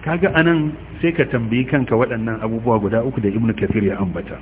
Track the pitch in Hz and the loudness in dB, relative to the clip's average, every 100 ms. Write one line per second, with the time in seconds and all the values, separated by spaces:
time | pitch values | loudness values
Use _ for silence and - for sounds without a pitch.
0 | - 170 185 160 165 165 151 151 - - | -2 0 2 4 4 4 0 -4 -12 -2
1 | 165 165 131 123 113 117 127 143 123 113 | -2 0 0 0 0 0 2 0 2 2
2 | 123 117 113 113 110 113 117 110 101 113 | 2 -2 -4 -4 -4 -2 2 2 2 0
3 | 123 123 104 101 113 104 196 - 101 - | 0 0 0 2 0 0 0 2 0 0
4 | - 170 - - | -4 -4 -8 -12